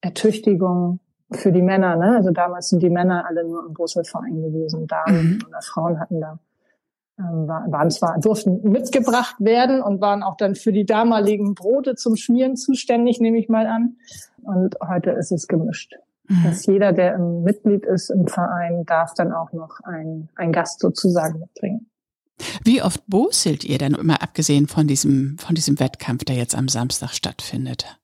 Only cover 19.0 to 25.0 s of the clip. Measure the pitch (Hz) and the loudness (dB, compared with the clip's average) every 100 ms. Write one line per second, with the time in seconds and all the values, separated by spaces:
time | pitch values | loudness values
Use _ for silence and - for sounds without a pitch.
19 | 165 - 170 170 165 165 160 - - 170 | 0 -2 -2 -2 -6 -10 -14 -18 -14 -10
20 | 160 160 160 - 165 165 170 - 180 - | -10 -10 -12 -6 -2 0 -2 -2 -2 2
21 | 190 175 160 160 175 - 190 226 - _ | 2 2 0 -4 -12 -10 -6 -6 -10 _
22 | _ _ _ _ - 202 - 247 - - | _ _ _ _ -12 -2 2 4 2 -4
23 | - 190 320 - - 147 - 135 139 151 | -2 0 2 0 0 -2 -2 -2 0 0
24 | 160 156 - - 151 143 147 - 151 135 | 2 0 -2 -4 2 4 2 2 2 2